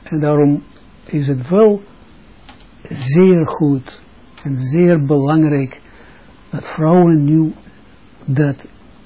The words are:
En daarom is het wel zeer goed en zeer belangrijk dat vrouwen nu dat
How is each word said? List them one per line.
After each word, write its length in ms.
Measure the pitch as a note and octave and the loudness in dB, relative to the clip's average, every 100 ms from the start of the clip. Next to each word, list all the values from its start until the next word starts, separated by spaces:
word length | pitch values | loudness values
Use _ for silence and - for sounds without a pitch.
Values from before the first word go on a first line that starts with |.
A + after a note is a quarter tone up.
En 160 | - D#3 | -8 -4
daarom 440 | D3 D3 C#3+ D3 - - - - - | 0 2 2 0 -6 -20 -20 -20 -8
is 220 | D3+ C#3 | -6 -4
het 220 | C3 B2 | -6 -2
wel 320 | F#3+ G#3+ G3+ - - - - - - - - - - - | 2 2 2 -8 -20 -20 -20 -20 -20 -20 -20 -20 -20 -16
zeer 580 | - B2+ D#3 F#3+ E3+ D#3 | -10 -2 2 4 2 0
goed 560 | - D3 C#3 - - - - - - | -2 -2 -2 -6 -20 -20 -20 -20 -14
en 160 | D3 B2+ | -10 -8
zeer 460 | C3 D#3+ F3 E3 C#3 | -4 0 2 2 0
belangrijk 760 | C#3+ C#3 D#3+ D3+ C#3+ C3 - - - - - - - - | 0 0 0 0 -2 -6 -12 -20 -20 -20 -20 -20 -20 -16
dat 220 | C#3+ - | -14 -12
vrouwen 500 | - D#3 F3+ E3+ D#3+ | -4 2 4 4 4
nu 300 | C#3+ D#3+ D#3+ - - - - - - - - | 2 0 0 -6 -20 -20 -20 -20 -20 -16 -6
dat 400 | C3 D3 C3+ - - - - | -2 -2 -4 -14 -20 -20 -20